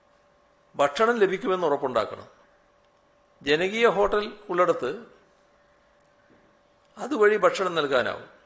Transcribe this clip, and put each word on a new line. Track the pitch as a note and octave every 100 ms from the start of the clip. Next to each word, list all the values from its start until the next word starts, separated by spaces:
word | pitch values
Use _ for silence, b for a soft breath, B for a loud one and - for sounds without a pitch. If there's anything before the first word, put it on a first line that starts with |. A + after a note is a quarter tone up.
| _ _ _ _ _ _ _ C3+
ഭക്ഷണം | C#3+ - A3+ A#3+
ലഭിക്കുമെന്ന് | F#3+ F#3 - F#3 D#3+
ഉറപ്പുണ്ടാക്കണം. | C#3 C3 A#2 G2 G2+ - _ _ _ _ _ _ _ _ _ _ _
ജനകീയ | C#3 D3+ F#3+ A3+ A#3
ഹോട്ടൽ | F#3 G3+ G#3 G#3+ - -
ഉള്ളിടത്ത് | F3 F3 E3 B2+ G#3 A3+ _ _ _ _ _ _ _ _ _ _ _ _ _ _ _ _ _ _ -
അതുവഴി | B3 C4+ G#3 G#3+
ഭക്ഷണം | F3+ - F#3 E3
നൽകാനാവും. | C#3+ B2+ G#2 - - _